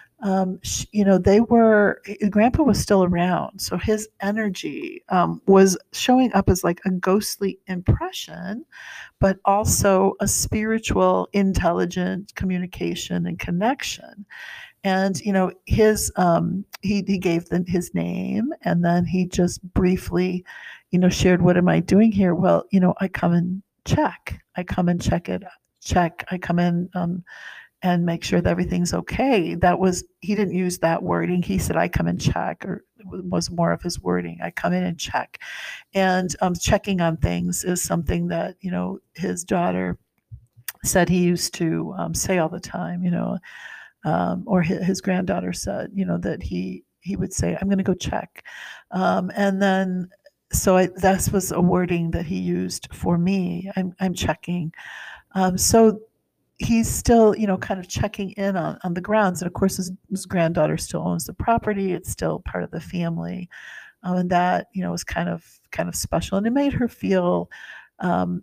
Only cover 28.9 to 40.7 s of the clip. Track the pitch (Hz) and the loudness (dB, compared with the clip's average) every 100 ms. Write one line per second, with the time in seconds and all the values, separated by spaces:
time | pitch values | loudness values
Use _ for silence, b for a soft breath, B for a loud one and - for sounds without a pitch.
28.9 | - - - 262 220 170 170 180 175 190 | -2 -4 0 2 2 0 2 2 4 2
29.9 | 180 - _ 180 208 190 180 180 180 165 | 0 -4 _ -4 0 0 0 -2 0 0
30.9 | 165 180 170 170 180 175 190 - 160 175 | 0 0 -2 0 0 0 -2 0 0 0
31.9 | - 170 - - - - - 196 - - | 0 -2 -2 0 -2 -2 -6 -8 -10 -12
32.9 | _ 185 180 180 175 170 170 170 170 180 | _ -14 -12 -4 -4 -2 -2 0 0 -4
33.9 | - - 180 175 170 85 - 175 180 180 | -6 -4 -4 -4 -8 -10 -6 -2 -2 -2
34.9 | 170 - - - - B B B B B | -6 -6 -6 -8 -12 B B B B B
35.9 | 196 190 185 185 - 185 175 - 202 - | 0 2 2 0 -2 -2 0 0 0 0
36.9 | 185 165 165 175 175 175 175 185 175 - | 0 0 0 0 0 -2 -4 -2 -2 -2
37.9 | 170 165 175 175 170 180 185 185 180 180 | -2 -2 -2 -2 -4 -6 -8 -8 -4 -6
38.9 | 196 _ - 180 - - 175 170 90 90 | -8 _ -8 -6 -6 -2 -2 0 -2 -4
39.9 | 87 _ _ _ - _ _ - | -6 _ _ _ -20 _ _ -16